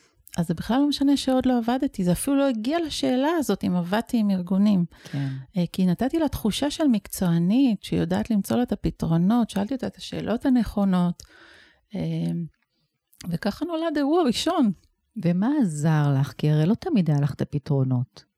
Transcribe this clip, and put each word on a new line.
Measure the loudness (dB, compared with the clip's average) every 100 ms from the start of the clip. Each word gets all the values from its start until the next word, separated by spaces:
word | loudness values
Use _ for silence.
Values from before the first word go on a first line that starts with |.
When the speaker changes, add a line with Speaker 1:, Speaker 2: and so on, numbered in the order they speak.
| _ _ _ -4
Speaker 1:
אז | -4
זה |
בכלל | -4 -2 0
לא | 2
משנה | 2 2 2
שעוד | 2 2 2
לא | 0
עבדתי, | 0 0 -2 0
זה | 0
אפילו | 0 0 2
לא | 2
הגיע | 0 -2 -2 -4
לשאלה | -2 0 0 2 0
הזאת | 0 -2
אם | 0 -2
עבדתי | 0 -2 0 0
עם | 0
ארגונים. | 0 0 2 4 4 0 -6
Speaker 2:
כן. | -8 -6 -4 -8 -6 -4
Speaker 1:
אה, | -2
כי | 0 0
נתתי | 2 0 0
לה | -2
תחושה | 0 -2 0 -2
של | 0 2
מקצוענית, | 2 -2 -2 0 2 2 4 2 0
שיודעת | -2 -2 0 -2 0
למצוא | -2 0 0
לה |
את | 0
הפתרונות, | -2 -4 -4 0 2 2 2 0
שאלתי | -2 -4
אותה | -4 -6
את | -10
השאלות | -12 -8 -4 -2 2
הנכונות, | 2 0 0 2 2 0 -2 -14 -20 -20 -20 -20 _ _
אה, | -6 -4 -4 -4 -4 -8 _ _ _ _ _ _ _ -8
וככה | -6 -6 -6
נולד | -6 -4 -2 -2
אירוע | 0 2
ראשון. | 2 0 -2 2 0 0 _ _ _ -2
Speaker 2:
ומה | 0 2 0 2
עזר | 0 0 2 2 2 2
לך? | -2
כי | -2 2
הרי | 4 2
לא |
תמיד | 0 0 0 2
היה | 2
לך | 0
את | -2
הפתרונות. | -4 -4 -2 0 2 0 -2 -10 _